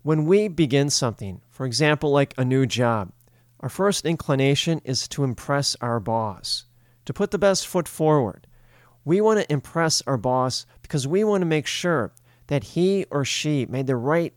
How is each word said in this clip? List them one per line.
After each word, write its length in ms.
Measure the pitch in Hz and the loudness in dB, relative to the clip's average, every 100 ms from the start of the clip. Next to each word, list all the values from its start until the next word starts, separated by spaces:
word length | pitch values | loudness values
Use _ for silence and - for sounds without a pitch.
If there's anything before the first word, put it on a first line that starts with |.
when 240 | 147 156 151 | 0 0 4
we 220 | 202 208 | 2 2
begin 420 | 165 147 139 143 | 0 2 4 2
something, 520 | - 123 104 98 90 _ | 0 -2 -4 -12 -12 _
for 160 | - 131 | -8 -6
example, 420 | 110 151 151 151 | 2 2 2 2
like 240 | 143 139 - | 2 2 0
a 80 | |
new 220 | 127 131 131 | 0 2 2
job, 460 | 117 123 110 90 _ _ _ _ _ | 2 0 0 -4 _ _ _ _ _
our 100 | - | -10
first 380 | - 196 - 151 | 0 0 0 -2
inclination 760 | 160 - 135 135 139 - 160 | -4 -2 2 2 2 0 -2
is 240 | - 127 - | -2 -6 -6
to 140 | - | -4
impress 520 | 139 117 - 143 135 - | -4 -4 -4 -2 -2 -4
our 180 | 120 117 | -4 -4
boss, 680 | 107 113 110 92 - - - _ _ _ - | -2 -2 -2 -8 -8 -8 -10 _ _ _ -12
to 80 | |
put 160 | - 202 | -4 -2
the 80 | 185 | 2
best 300 | 202 185 - | 2 2 -2
foot 200 | 180 165 | -4 -4
forward, 580 | - 156 151 110 - - - _ _ _ _ 139 | 0 2 4 2 -6 -20 -20 _ _ _ _ 0
we 140 | 185 | 2
want 180 | 214 214 | 4 2
to 100 | - | 2
impress 520 | 147 - 165 160 - - | -2 -2 -2 0 0 -2
our 120 | 127 | -2
boss 480 | 127 127 127 - - - | 0 0 0 -4 -10 -20
because 260 | - 147 135 | -6 -4 0
we 160 | 190 | 0
want 160 | 214 202 | 2 2
to 60 | 170 | 2
make 200 | 156 - | 0 -2
sure 460 | - 180 156 107 - _ _ - | -4 0 0 -2 -8 _ _ -4
that 180 | 139 - | -4 -2
he 400 | 170 185 196 - | 0 2 0 -2
or 140 | 143 | -4
she 420 | 135 - 151 147 120 | -2 -2 -2 -2 -2
made 220 | 127 135 | -4 -2
the 80 | 127 | -2
right 380 | 127 165 170 | 0 0 -2